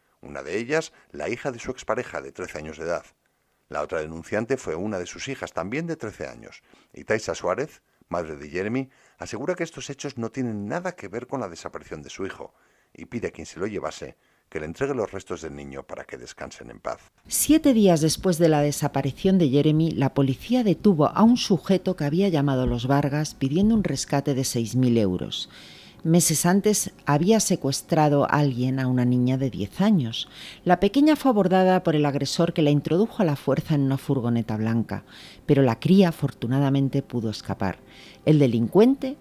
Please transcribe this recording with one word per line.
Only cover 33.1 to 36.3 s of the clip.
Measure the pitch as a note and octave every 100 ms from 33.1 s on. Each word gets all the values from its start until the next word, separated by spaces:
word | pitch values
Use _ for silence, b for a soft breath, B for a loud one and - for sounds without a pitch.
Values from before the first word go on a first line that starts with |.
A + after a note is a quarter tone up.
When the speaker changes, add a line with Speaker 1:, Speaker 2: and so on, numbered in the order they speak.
| -
Speaker 2:
a | F3
la | C#3+
fuerza | - C#3 -
en | D3
una | C3+ C3+
furgoneta | - C3+ A#2 A#2 A2+ A2
blanca, | A2 A#2 G#2 G2 - B B B
pero | - C#3
la | C3 A2+
cría | D3 F#3+ F3+
afortunadamente | - C#3